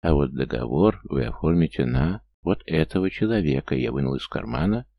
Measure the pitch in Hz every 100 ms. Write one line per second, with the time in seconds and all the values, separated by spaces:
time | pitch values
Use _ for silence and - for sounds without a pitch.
0 | 87 73 69 69 65 60 58 67 101 -
1 | - 69 58 - 78 85 82 - 64 64
2 | 76 98 _ _ 85 98 - 78 78 95
3 | 92 - 110 113 80 67 - 67 58 90
4 | 67 67 - - 110 120 170 214 -